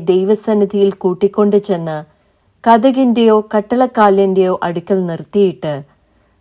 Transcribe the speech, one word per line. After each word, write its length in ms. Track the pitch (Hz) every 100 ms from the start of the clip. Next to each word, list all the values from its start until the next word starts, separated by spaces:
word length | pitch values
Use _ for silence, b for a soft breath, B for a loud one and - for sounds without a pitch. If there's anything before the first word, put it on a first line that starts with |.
| 170
ദൈവസന്നിധിയിൽ 760 | 185 190 214 - 214 196 202 196 190
കൂട്ടിക്കൊണ്ടു 560 | 190 175 202 208 208 202 202
ചെന്ന് 320 | 175 165 156 - _ _ _ _ _
കതകിൻ്റെയോ 720 | - 233 262 262 254 233 226 214 214
കട്ടളക്കാലിൻ്റെയോ 1000 | 214 208 247 254 240 208 196 196 190 185 180 175
അടുക്കൽ 320 | 175 170 190 175
നിർത്തിയിട്ട് 680 | 160 156 208 190 - 156 147 147 _ _ _ _ _